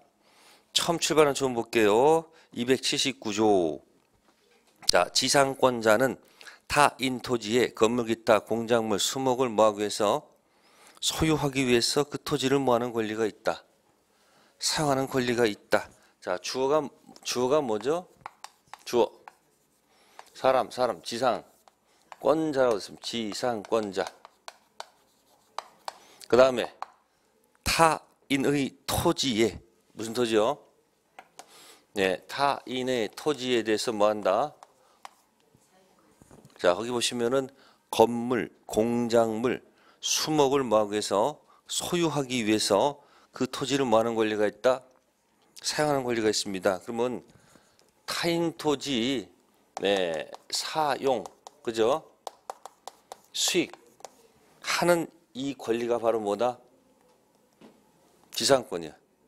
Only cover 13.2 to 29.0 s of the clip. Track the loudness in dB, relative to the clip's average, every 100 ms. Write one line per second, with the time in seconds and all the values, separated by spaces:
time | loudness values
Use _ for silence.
13.2 | -4 -4 -6 -6 -10 _ _ _ _ _
14.2 | _ _ _ _ -4 -2 0 0 0 -2
15.2 | 0 2 2 0 _ -2 -2 _ _ _
16.2 | -6 -6 -6 -4 0 0 -2 -10 -20 -16
17.2 | -8 -4 0 0 0 -4 -4 -4 -8 _
18.2 | -20 _ -20 _ _ -20 -2 2 2 -2
19.2 | -20 -20 _ _ _ _ _ _ _ -20
20.2 | -20 -2 0 2 -2 -4 -4 -4 -10 -4
21.2 | -2 -2 -6 _ _ _ _ _ _ -4
22.2 | 0 0 0 2 2 0 -6 -14 -10 -8
23.2 | -6 -6 -4 -6 -2 -2 -2 -6 -6 -10
24.2 | -20 _ -20 -20 _ -20 -20 _ _ _
25.2 | _ _ _ -14 -14 _ -18 -18 -20 -20
26.2 | 2 6 6 4 -6 -8 -18 _ _ _
27.2 | _ _ _ _ -2 4 4 2 -8 _
28.2 | -4 0 2 0 -2 -6 -6 0